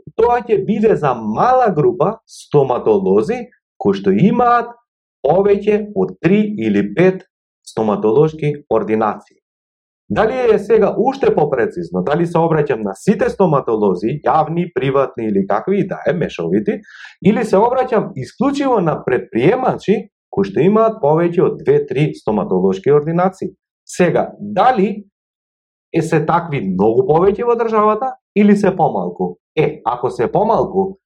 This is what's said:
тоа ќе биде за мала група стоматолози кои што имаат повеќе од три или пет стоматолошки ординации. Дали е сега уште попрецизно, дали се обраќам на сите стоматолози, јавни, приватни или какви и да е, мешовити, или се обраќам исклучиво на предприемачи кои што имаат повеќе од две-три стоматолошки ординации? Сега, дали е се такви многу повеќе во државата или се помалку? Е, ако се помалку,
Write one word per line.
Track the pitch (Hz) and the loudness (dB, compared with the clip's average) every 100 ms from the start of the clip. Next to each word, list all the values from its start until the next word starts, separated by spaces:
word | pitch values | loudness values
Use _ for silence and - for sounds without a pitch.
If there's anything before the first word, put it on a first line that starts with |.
| - - | -14 0
тоа | 240 240 | 0 0
ќе | 233 208 190 | 0 -2 0
биде | 208 214 175 | 0 2 2
за | 143 | 0
мала | 117 107 120 233 262 226 | -2 -4 0 2 4 2
група | 151 123 - 170 226 _ | 2 0 2 -2 -2 _
стоматолози | - - 147 135 120 113 104 92 101 151 247 - _ _ - | -20 0 2 2 0 2 2 4 2 2 -4 -8 _ _ -4
кои | 202 196 | -2 0
што | 196 | 0
имаат | 196 196 240 240 240 233 - _ _ _ _ 135 | 4 4 4 2 0 -2 -14 _ _ _ _ 0
повеќе | 180 202 202 214 208 208 | 2 2 2 2 -2 -2
од | 190 185 - | -4 -4 -2
три | 170 208 208 208 | 2 2 0 -2
или | 110 156 156 | 0 0 -2
пет | 160 185 185 - _ _ _ - | 2 2 0 -12 _ _ _ -10
стоматолошки | - 107 101 107 139 156 156 147 147 - | -4 -2 0 2 2 2 0 -6 -6 -2
ординации. | 110 98 110 107 - _ _ _ _ _ _ _ _ - | -2 0 -2 -2 -4 _ _ _ _ _ _ _ _ -6
Дали | 107 226 262 240 | -2 0 0 0
е | 202 | 0
сега | 214 220 185 - | 2 2 2 0
уште | 247 - 226 | -2 0 0
попрецизно, | 196 151 127 107 90 85 90 | 2 0 0 -4 -4 -6 -4
дали | 92 160 170 | -2 -2 0
се | 165 | 0
обраќам | 165 156 147 120 | 0 0 0 -2
на | 101 | -4
сите | 98 - 226 240 | -4 0 0 0
стоматолози, | - 180 139 123 110 101 90 110 147 120 | 0 0 0 0 0 0 0 -4 -4 0
јавни, | 156 156 170 175 | 0 0 -4 -4
приватни | 127 135 135 131 - 110 | -4 -2 0 -2 -4 -2
или | 98 98 | -2 0
какви | 101 - 202 | -2 -2 -2
и | 95 | -2
да | 85 113 | -4 -4
е, | |
мешовити, | 175 85 - 82 101 107 208 - - - - | -2 -4 -6 -2 -2 -2 -6 -10 -20 -20 -2
или | 175 240 | 0 0
се | 220 196 | 0 2
обраќам | 233 262 - 214 - | 2 0 0 -2 -4
исклучиво | 135 120 - 269 277 277 226 | -10 -12 -4 -2 0 0 0
на | 165 104 | 0 -2
предприемачи | - 123 - 113 147 254 247 120 - 208 - _ _ | -2 -4 -2 0 2 2 -2 -2 -2 -2 -2 _ _
кои | 101 98 | -4 -2
што | 104 | 2
имаат | 175 214 220 220 | 2 4 2 0
повеќе | 147 156 175 170 151 | 0 2 0 0 0
од | 151 | 0
две-три | 156 147 143 131 151 - | 0 0 0 -2 -2 -2
стоматолошки | - 107 - 92 95 95 - | -4 -2 0 0 0 0 2
ординации? | 147 151 170 185 - 185 _ _ _ - | 2 2 0 -2 -4 -12 _ _ _ -14
Сега, | - 175 117 - - | 0 0 2 -4 -8
дали | 104 107 240 233 208 202 - _ _ _ _ _ _ _ - | -6 2 2 2 0 -4 -14 _ _ _ _ _ _ _ -6
е | - | -4
се | - 160 156 | 0 0 0
такви | 160 156 139 | -2 -2 -6
многу | 95 92 110 120 - | -4 0 2 2 2
повеќе | 160 196 208 240 | 2 2 0 -2
во | 233 | 0
државата | 226 220 214 208 262 - _ 202 | 0 2 2 0 -4 -10 _ 2
или | 208 202 | 4 4
се | 190 185 | 4 2
помалку? | 143 104 87 - 90 - _ 156 | 0 -2 -6 -6 -8 -8 _ -2
Е, | - - 113 | -2 -2 -6
ако | 120 123 | -4 -6
се | - 110 | -2 -2
помалку, | 170 214 190 - 185 190 - | 0 0 0 0 -2 -2 -6